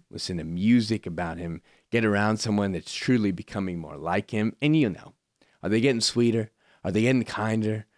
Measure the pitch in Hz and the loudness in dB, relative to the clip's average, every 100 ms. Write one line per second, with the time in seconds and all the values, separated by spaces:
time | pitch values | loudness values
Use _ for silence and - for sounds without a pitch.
0 | _ - - 87 80 87 107 120 107 107 | _ -12 -6 -6 -6 0 4 4 4 -4
1 | 90 82 85 73 85 82 - _ _ 117 | -4 -6 -6 -6 -8 -10 -14 _ _ 0
2 | 110 101 107 110 113 104 98 87 - - | 2 2 2 0 0 0 0 -4 -8 -6
3 | - 123 104 90 - 107 92 87 76 73 | 0 2 2 -2 -6 -6 -4 -6 -8 -8
4 | 80 95 - 110 110 - 147 156 120 85 | -2 -2 -2 -2 -2 0 2 2 2 -2
5 | - _ _ _ _ _ 98 110 135 117 | -12 _ _ _ _ _ -2 2 2 2
6 | - 120 117 113 107 _ _ _ 95 101 | 0 2 2 2 -2 _ _ _ -2 2
7 | 120 131 110 - 110 110 107 107 - | 4 2 0 -4 -2 0 0 -2 -8